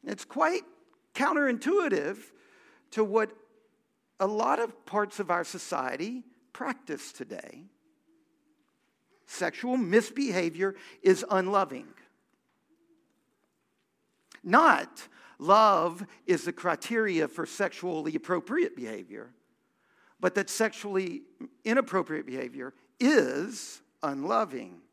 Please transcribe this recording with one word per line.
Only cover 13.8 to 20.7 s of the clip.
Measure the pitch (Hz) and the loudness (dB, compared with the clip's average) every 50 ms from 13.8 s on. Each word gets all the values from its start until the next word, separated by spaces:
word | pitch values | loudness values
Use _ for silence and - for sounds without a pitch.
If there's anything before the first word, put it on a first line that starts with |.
| _ _ _ _ _ _ _ _ _ _ - - | _ _ _ _ _ _ _ _ _ _ -20 -14
Not | - 180 190 262 330 311 220 143 - - - - - - _ - - - - _ | -2 6 6 8 8 8 6 4 2 -6 -12 -20 -20 -20 _ -20 -20 -20 -14 _
love | 135 160 196 214 220 214 196 170 160 175 165 175 202 - - - _ | 4 6 6 8 8 6 6 4 2 0 -2 -6 -12 -14 -14 -14 _
is | - 180 165 - | 2 2 2 2
the | 175 - | -4 -8
criteria | - - 180 160 - - - 233 226 220 208 180 160 156 143 | -4 -2 -2 -2 -2 -4 -2 0 0 0 2 2 0 0 0
for | - - 170 | -2 -6 -8
sexually | - - - 202 180 - - - 180 170 156 151 156 156 | -8 -4 -4 -4 -4 -4 -6 -6 -4 -4 -4 -4 -4 -4
appropriate | 156 - - 185 175 - - 233 330 349 - - | -4 -2 -2 -2 -2 -2 -4 -2 0 0 -2 -2
behavior, | - 123 110 110 104 95 - - 107 110 123 127 _ _ _ _ _ _ _ _ _ _ _ _ _ _ _ _ _ | -8 -10 -10 -10 -10 -12 -14 -16 -16 -16 -18 _ _ _ _ _ _ _ _ _ _ _ _ _ _ _ _ _ _
but | - 180 180 | -2 0 0
that | 202 190 - | 0 -4 -2
sexually | - - 226 214 | -2 0 0 0